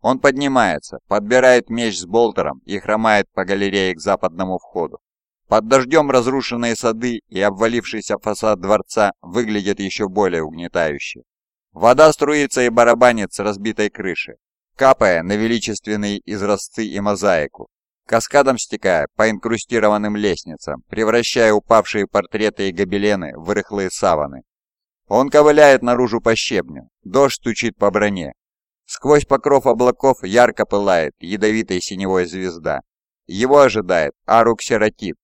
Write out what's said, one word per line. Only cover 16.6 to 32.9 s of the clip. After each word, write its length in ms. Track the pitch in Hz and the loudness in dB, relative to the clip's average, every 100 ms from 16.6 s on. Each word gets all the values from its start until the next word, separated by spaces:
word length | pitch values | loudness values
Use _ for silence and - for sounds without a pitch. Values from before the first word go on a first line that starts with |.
| - - 110 | -4 -8 -8
и 140 | 87 | -4
мозаику, 680 | 104 101 98 87 71 - - _ _ _ _ | -4 0 0 0 -2 -10 -20 _ _ _ _
каскадом 500 | 113 - 143 135 123 | -4 2 2 2 0
стекая 500 | - 107 98 85 71 - | -6 -6 0 0 -2 0
по 140 | 110 | 0
инкрустированным 840 | 104 113 113 - 117 107 104 104 104 | 0 -4 -6 -2 0 2 0 -2 -2
лестницам, 680 | 104 85 - 78 - 69 _ | -2 -4 -8 -16 -12 -12 _
превращая 640 | - 110 117 113 - 113 | -4 0 0 0 2 2
упавшие 540 | 107 - 113 104 107 98 | 2 4 2 2 -4 -2
портреты 600 | 101 92 107 107 - 98 | -2 -4 -2 -4 -2 -6
и 20 | |
гобелены 640 | 85 95 101 104 101 80 67 | -4 -4 -2 -2 -2 -6 -12
в 120 | 82 | -4
рыхлые 400 | 101 98 101 92 | -4 -4 -6 -6
саваны. 500 | - 98 80 71 67 _ _ _ _ _ _ _ | 0 0 0 -2 -10 _ _ _ _ _ _ _
Он 220 | 104 135 | 0 2
ковыляет 540 | 151 147 147 147 131 | 4 6 8 8 6
наружу 360 | 123 123 123 113 | 2 0 0 0
по 160 | 117 113 | 0 -2
щебню, 540 | - 107 85 71 62 _ | -2 -4 -6 -12 -20 _
дождь 320 | - 127 139 - | -4 2 2 0
стучит 420 | - 110 117 - | -8 -4 -6 -2
по 140 | 101 | 0
броне. 420 | 98 104 98 73 - _ _ _ _ _ | 0 -2 -4 -10 -14 _ _ _ _ _
Сквозь 400 | - 131 147 143 | -10 2 2 2
покров 420 | 135 - 139 131 | -2 2 2 2
облаков 560 | 117 123 123 139 127 | 2 2 2 0 0
ярко 420 | 95 107 123 - 107 | 0 2 2 2 -4
пылает 480 | 101 101 87 78 _ | -2 0 0 0 _
ядовитой 640 | 85 98 107 110 104 92 | -10 -2 -2 -2 -4 -6
синевой 440 | - 95 98 92 90 | -6 -8 -2 -2 -2
звезда. 560 | 90 92 82 80 71 _ | -6 -10 -8 -8 -8 _